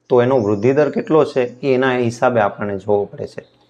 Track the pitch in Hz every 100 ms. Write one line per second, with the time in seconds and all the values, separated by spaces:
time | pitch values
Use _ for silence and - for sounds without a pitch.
0 | - 123 120 135 101 104 101 151 147 220
1 | - 160 151 - 120 117 143 127 131 123
2 | 120 117 127 117 101 - 104 98 101 101
3 | 101 147 110 - - _ _